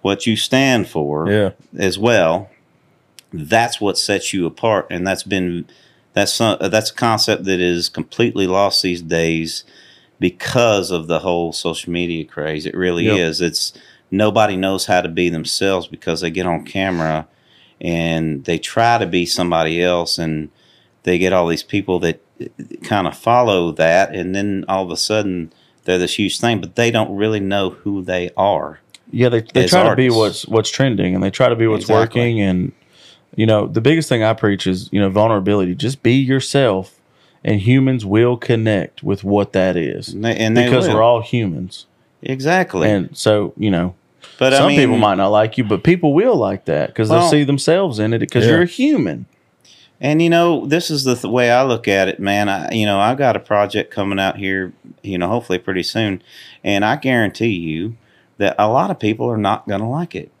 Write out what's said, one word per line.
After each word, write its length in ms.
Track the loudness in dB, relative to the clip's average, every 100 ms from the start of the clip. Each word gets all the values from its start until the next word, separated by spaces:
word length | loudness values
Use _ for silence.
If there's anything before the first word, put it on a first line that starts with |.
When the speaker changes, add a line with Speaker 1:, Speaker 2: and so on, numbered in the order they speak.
Speaker 1:
What 240 | 0 -2 0
you 80 | -2
stand 520 | 0 2 4 2 0
for 420 | -4 -4 -4 0
Speaker 2:
Yeah. 180 | 0 0 -4 _ -4
Speaker 1:
as 200 | -2 0
well. 520 | 2 4 2 0 -4 _ _ _ _ _ _ -20 _
That's 480 | -14 0 2 2 -2
what 160 | -4 -2
sets 360 | -2 -2 -2
you 120 | -4 -4
apart. 420 | -2 0 0 -2
And 160 | -6 -4
that's 180 | -4
been, 420 | -4 -2 -2 -6 -10 _ _ _ _
that's 200 | -2 -2
some, 240 | 0 0 0
that's 300 | 0 0 -2
a 20 |
concept 500 | -2 0 2 0 0 0
that 140 | 0
is 300 | 0 0 -4
completely 580 | -8 -12 -2 -2 0 0
lost 340 | 2 2 0
these 200 | -2 -4
days 600 | -4 0 0 0 -4 -10 -14 -20 -20 _ _ _
because 720 | -2 -2 -2 2 4 2 0
of 160 | -4 -2
the 120 | -4
whole 320 | -2 -2 -2
social 400 | -4 -6 -6 -6
media 320 | -4 -4 -6
craze. 420 | -8 -8 -6 -6 -8
It 100 | -4
really 300 | -2 0 0
Speaker 3:
Yep. 120 | 2
Speaker 1:
is. 240 | 0 0
It's, 320 | -2 -2 -8 -10 -20 _ _
nobody 440 | 0 2 2 2 0
knows 300 | -2 -2 0
how 160 | 0
to 80 | 0
be 200 | -2 -2
themselves 580 | -2 -6 -4 -2 -2 -4
because 340 | -12 -6 -4
they 80 | -4
get 160 | -4 -4
on 180 | -4
camera 640 | -6 -4 -4 -2 -2 -4 -6 _ _ _ _ _
and 640 | -6 -2 -2 -2 -4 -6 -4
they 120 | -6
try 400 | -4 0 2 2
to 80 | 0
be 200 | -2 -2
somebody 560 | -2 0 0 0 0
else, 340 | 0 0 -2 -4
and 320 | -4 -6 -8 _ _ _ _ _
they 140 | -2 0
get 160 | 2
all 120 | 2 0
these 140 | -2
people 360 | -4 -6 -2 -2
that 220 | -2 -6 _ _ -16 _ -18 -16
kinda 300 | -4 -2 -2
follow 600 | -4 0 2 4 2 0
that, 420 | 0 2 4 2 -2
and 180 | -6
then 300 | -4 -4 -4 -4
all 160 | -4 -4
of 60 |
a 40 | -6
sudden 560 | -2 -2 -2 -4 -8 _ _ _
they're 140 | -2 0
this 200 | 0 -2
huge 220 | -4 0
thing, 220 | 0 -2
but 140 | -4 0
they 140 | 0
don't 240 | 0 -2
really 280 | -2 -2 -2
know 300 | -2 -2 -2
who 300 | -4 -6 -6
they 280 | -4 -4 -4 0
are 420 | 0 0 -4 -14 _ -20 _
Speaker 3:
Yeah, 160 | 0 2
they, 140 | 2
they 240 | 0 0 4
Speaker 1:
as 40 |
Speaker 3:
try 120 | 4 4
to 40 | 4
be 100 | 2
Speaker 1:
artists. 100 | 4
Speaker 3:
what's, 300 | 0 -2 -2
what's 220 | 0 0
trending, 460 | 0 0 2 0 0
and 60 |
they 60 | -2
try 200 | 2 2
to 60 | 4
be 100 | 2
what's 160 | 0
Speaker 1:
Exactly. 380 | 2 2 2 0
Speaker 3:
working. 200 | 0 0
And, 300 | 0 0 -2 -8 _ _ -20 _ _ 0
you 100 | 4
know, 220 | 4 2
the 140 | 0
biggest 260 | 2 2 2
thing 160 | 0
I 100 | 2
preach 320 | 2 0 0 -2
is, 200 | -4 -2
you 80 | 0
know, 80 | 0
vulnerability. 680 | 2 2 2 2 0 0 -2
Just 260 | -4 -2
be 120 | 2
yourself, 840 | 2 2 -2 0 2 2 0 -4 _ _ _ _ _
and 160 | -2 0
humans 460 | 4 4 4 0 0
will 320 | 2 2 0
connect 680 | 0 0 2 0 -2 -8
with 220 | -6 -4 0
what 260 | 0 2
that 240 | 0 0 0
is, 380 | -2 -6 -10
Speaker 1:
And 100 | -6
they, 140 | -4 0
and 180 | 2 2
they 80 |
Speaker 3:
because 240 | 4 2 2
Speaker 1:
will. 80 | 4
Speaker 3:
we're 80 |
all 160 | 4 2
humans. 640 | 0 -2 -2 -4 -10 -14 -20 _ _ _
Speaker 1:
Exactly. 680 | -8 -4 0 0 0 0 0
Speaker 3:
And 260 | 0 -2 -2
so, 380 | 2 2 0 -4
you 120 | 0
know, 260 | 0 -2 -6 _ _ -20 0
Speaker 1:
But 140 | 2
I 40 | 4
Speaker 3:
some 120 | 4
people 220 | 4 4
Speaker 1:
mean 60 | 4
Speaker 3:
might 140 | 4 4
not 120 | 4
like 280 | 4 2 0
you, 60 |
but 200 | 0 2
people 300 | 2 2 4 4
will 200 | 4 2
like 300 | 0 -2 -2
that 300 | -2 -2 -2
'cause 140 | 2
Speaker 1:
Well 100 | 4
Speaker 3:
they'll 80 | 4
see 140 | 4
themselves 560 | 2 0 2 2 0 -2
in 120 | -2
it 180 | 0 0
'cause 120 | 2 4
Speaker 2:
Yeah. 80 |
Speaker 3:
you're 80 | 4
a 20 | 2
human. 640 | 0 0 2 0 -4 -12 _ _ _ _ -20 _ _
Speaker 1:
And, 200 | 0 2
you 80 | 4
know, 360 | 4 4 0 0
this 240 | -2 0
is 140 | -2 0
the 100 | -2
th-, 160 | 0
way 200 | 2 4
I 120 | 4
look 240 | 2 0 0
at 200 | 2 2
it, 100 | -2
man. 300 | -2 0 0
I, 200 | -4 -4
you 140 | -2 0
know, 140 | 2
I've 180 | 2 2
got 160 | 0 0
a 20 |
project 520 | 0 0 2 -2 -4
coming 280 | -4 -4 -2
out 180 | -2 -4
here, 360 | -6 -4 -6 -12 -20 -18
you 140 | -8 -4
know, 80 | -2
hopefully 300 | -4 -2 -4
pretty 240 | -2 -4
soon. 380 | -4 -2 -2 -4 _ -20 -20 -10 -2
And 180 | 0
I 120 | 0 0
guarantee 560 | 0 0 0 -2 -2
you 420 | -2 -4 -6 -6 -10 _ _ _ _
that 160 | -2 2
a 80 | 2
lot 220 | 2 0
of 80 | -2
people 300 | -2 -2 -2
are 80 | -2
not 300 | -2 -2 -4
gonna 200 | -6 -4
like 260 | -6 -8 -10
it. 160 | -14 _